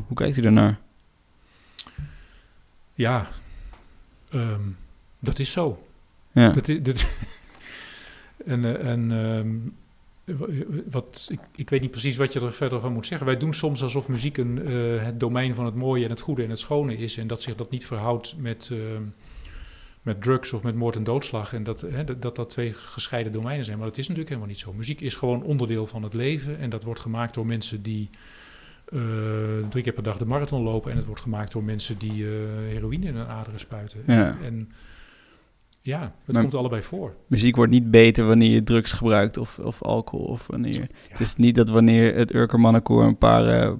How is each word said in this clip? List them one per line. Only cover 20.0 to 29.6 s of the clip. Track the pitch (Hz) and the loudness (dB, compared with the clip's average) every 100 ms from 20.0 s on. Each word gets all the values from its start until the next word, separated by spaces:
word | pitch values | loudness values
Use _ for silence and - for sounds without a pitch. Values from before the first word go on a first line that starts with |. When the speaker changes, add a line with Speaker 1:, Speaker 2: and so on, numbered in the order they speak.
Speaker 2:
met | 113 101 | -8 -4
drugs | 110 131 - | 0 0 0
of | 113 | -6
met | 117 | -4
moord | 113 117 113 | -2 -2 -2
en | |
doodslag | 107 120 - 113 104 | -2 -2 -4 -8 -6
en | 117 | -8
dat, | 110 110 | -6 -8
hè, | 170 131 | -8 -6
dat, | 147 123 | -6 -6
dat | 120 - | -8 -6
dat | 117 | -8
twee | - 117 | -6 -6
gescheiden | 104 - - - 120 110 | -6 -14 -12 -6 -6 -4
domeinen | 110 117 143 | -6 -6 -6
zijn. | 110 107 | -6 -8
Maar | 110 | -8
dat | 107 | -8
is | 135 | -6
natuurlijk | 165 156 | -6 -6
helemaal | 127 104 | -8 -10
niet | 101 | -12
zo. | 104 | -12
Muziek | 98 113 147 | -10 -8 -6
is | 139 - | -8 -4
gewoon | 127 120 | -2 -2
onderdeel | - 143 117 113 110 | 0 -2 0 -2 -4
van | 113 | -8
het | 107 | -8
leven | 113 131 156 139 156 | -4 -2 -4 -6 -8
en | 127 | -6
dat | 110 | -8
wordt | 110 113 | -8 -10
gemaakt | 117 113 117 | -6 -4 -4
door | - 110 | -4 -4
mensen | 117 - 107 | -4 -6 -8
die, | 104 107 104 - - - - - - - - | -6 -6 -8 -12 -20 -20 -20 -20 -20 -20 -10
eh, | 139 113 110 110 107 110 110 | -6 -4 -4 -4 -4 -4 -4